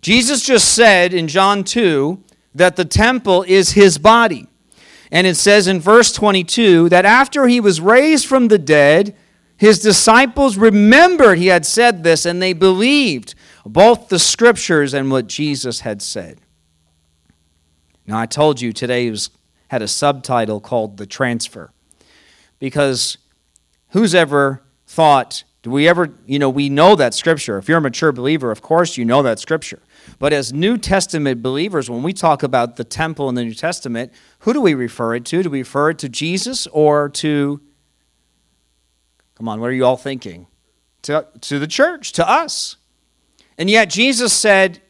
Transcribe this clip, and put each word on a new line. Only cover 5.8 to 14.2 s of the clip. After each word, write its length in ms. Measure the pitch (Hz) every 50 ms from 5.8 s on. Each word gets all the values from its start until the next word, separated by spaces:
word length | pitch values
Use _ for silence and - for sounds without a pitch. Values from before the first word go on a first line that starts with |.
verse 320 | 151 185 214 240 233 - -
twenty-two 760 | - 208 208 196 190 175 - - - 233 208 180 165 170 170
that 160 | 175 175 185
after 440 | 202 220 254 269 262 - 294 269 247
he 120 | 240 247
was 220 | 214 208 180 156
raised 440 | 165 196 226 254 285 311 320 277 -
from 220 | - 262 262 247 226
the 100 | 214 202
dead, 560 | 147 135 156 147 143 143 151 170 202 208 202 _ _ _ _ _ _ _ _ _
his 220 | 202 214 214 165
disciples 760 | 170 214 190 - - 226 220 240 269 254 226 - 277 269 202
remembered 840 | 190 214 226 196 208 208 214 240 285 339 370 370 320 277 220 185 165
he 100 | 180 185
had 180 | 185 175 156
said 380 | - - 220 240 240 220 175 160
this, 220 | 170 165 156 -
and 160 | 175 175 180
they 120 | 185 185 185
believed 840 | 160 185 190 185 185 214 254 285 294 277 220 151 123 107 - - _ _ _ - _ _
both 420 | 104 110 160 196 226 240 226 - _
the 120 | 190
scriptures 760 | 170